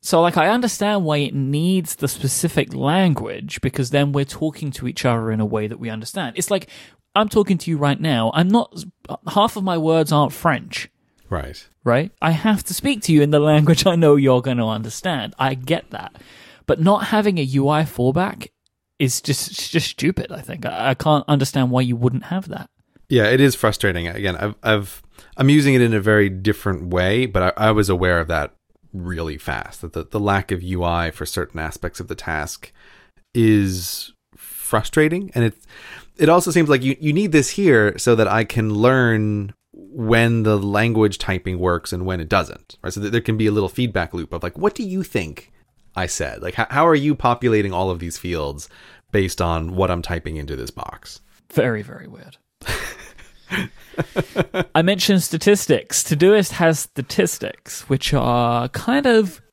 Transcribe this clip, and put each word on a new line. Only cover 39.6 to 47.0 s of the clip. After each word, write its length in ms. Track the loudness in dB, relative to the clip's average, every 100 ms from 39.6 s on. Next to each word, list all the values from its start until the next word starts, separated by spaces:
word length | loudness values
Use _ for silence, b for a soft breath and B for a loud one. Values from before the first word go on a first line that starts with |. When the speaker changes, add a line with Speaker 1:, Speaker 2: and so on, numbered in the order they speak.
| _
Speaker 2:
when 680 | -20 -18 -8 0 4 4 2
the 140 | 2 2
language 600 | 2 0 0 4 2 0
typing 400 | -4 -4 -4 -2
works 340 | 0 -2 -4
and 120 | -6 -4
when 140 | -4
it 80 | -2
doesn't, 480 | -2 -2 -8 _ -12
right? 100 | -10
So 80 | -6
that 100 | -2
there 100 | -2
can 140 | -2 0
be 100 | 2
a 40 |
little 160 | 2 0
feedback 420 | -2 -2 -2 -4
loop 180 | -6 -8
of, 100 | -8
like, 140 | -8 -2
"What 160 | -4
do 80 | -2
you 200 | -6 -6
think 480 | -4 -6 -6 -12 -20 _ _ _ _ -6
I 100 | -6
said? 360 | -4 -6 -6
Like, 120 | -10
how, 120 | -6 -4
how 160 | 0 2
are 80 |
you 200 | 4